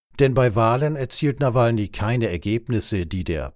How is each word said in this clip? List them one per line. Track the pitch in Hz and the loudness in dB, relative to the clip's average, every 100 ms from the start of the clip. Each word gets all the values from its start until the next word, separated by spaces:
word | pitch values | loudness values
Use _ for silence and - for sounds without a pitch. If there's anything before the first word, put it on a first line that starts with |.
| _ - | _ 2
Denn | 135 | 2
bei | 127 127 | 4 2
Wahlen | 104 113 123 151 151 | 4 2 2 0 -2
erzielt | 131 - 147 - | -6 -2 -2 0
Nawalny | 139 120 117 113 101 | 0 2 2 2 -2
keine | - 104 123 113 | -4 -2 0 -2
Ergebnisse, | 87 101 113 - 110 - 101 | -2 -2 -2 -2 -2 -2 -2
die | 82 95 | -2 -4
der | 85 80 60 | -4 -4 -6